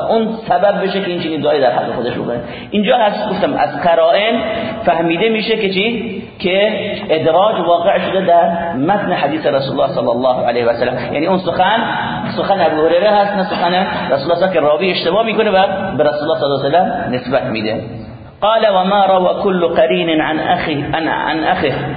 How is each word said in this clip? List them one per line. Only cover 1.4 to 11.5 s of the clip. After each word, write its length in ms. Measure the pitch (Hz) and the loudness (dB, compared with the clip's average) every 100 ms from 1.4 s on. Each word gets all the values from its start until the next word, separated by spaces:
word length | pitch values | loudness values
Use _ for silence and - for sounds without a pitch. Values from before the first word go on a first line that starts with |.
| 147 151 | 0 2
در 120 | 131 | 2
حق 220 | - 117 | 0 -2
خودش 180 | 117 120 | -4 -4
بکنه. 280 | 117 120 120 - - - | -4 -4 -6 -8 -12 -4
اینجا 260 | 208 208 247 | 0 2 2
هست، 320 | 208 208 208 | 2 0 -4
گفتم، 240 | 190 185 | -2 -2
از 280 | - 147 - | 0 0 0
قرائن 580 | 170 165 165 175 220 240 - - - - | 2 4 4 4 2 0 -2 -4 -6 -2
فهمیده 440 | 180 165 170 170 226 | 0 2 0 2 0
میشه 280 | 220 190 220 | 0 0 0
که 140 | 190 | 0
چی؟ 520 | 185 220 233 - 190 - - | 0 -2 -2 -6 -8 -12 -6
که 340 | 180 190 214 214 - - - | 0 2 2 0 -6 -6 -2
ادراج 440 | 156 160 170 214 185 170 | 0 2 4 4 2 2
واقع 320 | 170 180 - | 2 2 0
شده 280 | 190 185 175 | 0 0 4
در 460 | 170 - - - | 4 4 0 -4
متن 400 | 120 156 208 180 | -2 0 0 0
حدیث 340 | 170 147 151 151 | -2 -2 0 0
رسول 340 | 139 135 131 | 0 0 0
الله 140 | 135 | 0
صلی 140 | 131 123 | 0 -2
الله 380 | 120 127 127 120 | 0 0 2 0
علیه 180 | 120 | 2
و 80 | 120 | 2
سلم. 400 | 120 123 123 - | 0 0 -2 -4
یعنی 140 | 139 175 | -2 0
اون 120 | 185 | 0
سخن، 400 | 175 | 0